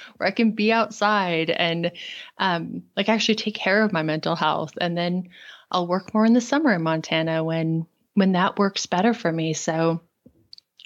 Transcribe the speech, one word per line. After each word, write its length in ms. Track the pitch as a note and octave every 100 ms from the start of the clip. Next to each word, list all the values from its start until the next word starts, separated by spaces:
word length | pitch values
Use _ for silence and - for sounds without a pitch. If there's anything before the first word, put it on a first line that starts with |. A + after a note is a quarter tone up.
| - -
where 100 | F#3+
I 40 |
can 200 | G3 A3+
be 200 | A3 G#3+
outside 760 | A3+ A3 - G#3 G#3+ F3+ E3 E3
and, 420 | - E3+ E3+ E3+ - - - - -
um, 460 | F#3+ E3+ E3+ - - -
like, 140 | G3+
actually 260 | A3 - A3
take 200 | G#3+ -
care 260 | F#3+ G3+
of 100 | G#3+
my 120 | E3+
mental 320 | D#3 D#3 E3 E3
health. 380 | D#3 E3 D#3 -
And 160 | F3 E3+
then 340 | F3 F3+ F3+ - - - -
I'll 160 | F#3 F3
work 260 | F#3 -
more 120 | G#3+ A3+
in 60 |
the 80 | A#3+
summer 320 | A#3+ C#4+ D4+ F3+
in 80 |
Montana 600 | D#3+ D#3+ - D#3+ D#3+ D#3+
when, 440 | D#3+ E3 D#3+ D#3+ E3 _ _
when 200 | G3+ F#3+
that 260 | F3+ F#3+ -
works 260 | G3 - -
better 300 | F3+ A3 G#3+
for 160 | E3
me. 220 | E3 D#3+
So 460 | D#3 - D#3+ E3 E3 - _ - _ _ - _ _